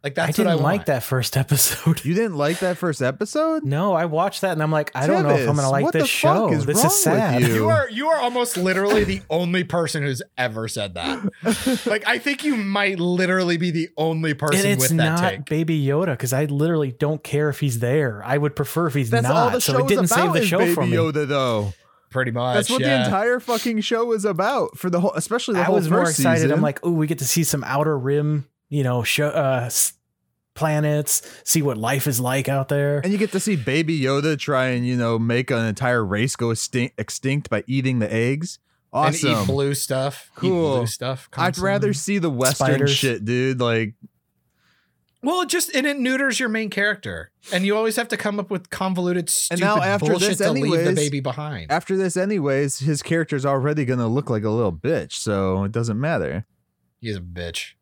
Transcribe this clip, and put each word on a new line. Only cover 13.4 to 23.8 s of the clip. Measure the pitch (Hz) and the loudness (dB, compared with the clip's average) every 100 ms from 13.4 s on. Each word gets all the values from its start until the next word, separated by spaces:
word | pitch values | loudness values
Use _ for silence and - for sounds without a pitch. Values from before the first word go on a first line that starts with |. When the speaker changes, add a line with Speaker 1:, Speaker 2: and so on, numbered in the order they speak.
| 175 170 | 0 0
Speaker 1:
be | 180 | 0
the | 165 165 - | -2 -4 -2
only | 160 160 160 | -2 0 -2
person | 143 151 185 196 | -2 0 2 2
Speaker 2:
And | 131 | 2
it's | 127 | 2
Speaker 1:
with | 165 | 2
that | 160 170 | 2 2
Speaker 2:
not | 180 | 0
Speaker 1:
take. | - 143 | -2 -4
Speaker 2:
Baby | 156 160 160 135 | -2 0 0 0
Yoda, | 143 185 127 | 0 0 -2
'cause | 127 | -2
I | 131 151 | -2 0
literally | 143 160 160 143 | 0 0 0 -2
don't | 120 147 151 | -2 -2 -2
care | - 143 151 | -2 0 0
if | 135 | 0
he's | 143 117 | -2 0
there. | 120 143 135 104 101 | 0 2 0 -4 -2
I | 143 | 0
would | 147 147 | 0 -2
prefer | 143 160 170 | -4 -2 0
if | 139 | 0
he's | 117 | 0
Speaker 3:
That's | 117 120 | 0 2
Speaker 2:
not. | 151 | 4
Speaker 3:
all | 240 | 4
the | 254 | 2
Speaker 2:
So | - - | 0 2
it | |
Speaker 3:
show's | 139 | 2
Speaker 2:
didn't | 196 180 | 2 4
save | 233 | 2
Speaker 3:
about | 359 | 2
Speaker 2:
the | - | 2
Speaker 3:
is | 208 | 2
Speaker 2:
show | 170 | 2
Speaker 3:
Baby | 180 | 4
Speaker 2:
for | 170 120 | 2 2
me. | 170 | 2
Speaker 3:
Yoda, | 160 151 143 | 2 0 0
though. | 143 131 110 101 - _ _ _ | 0 2 0 -2 -6 _ _ _
Speaker 1:
Pretty | 131 123 | -4 -2
much, | 117 123 120 | 0 0 0
Speaker 3:
That's | - | 0
what | 254 | 0
Speaker 1:
yeah. | - 135 | 2 2
Speaker 3:
the | - | 2
entire | 196 226 247 | 0 0 -2
fucking | 240 226 240 220 | 0 -2 0 -2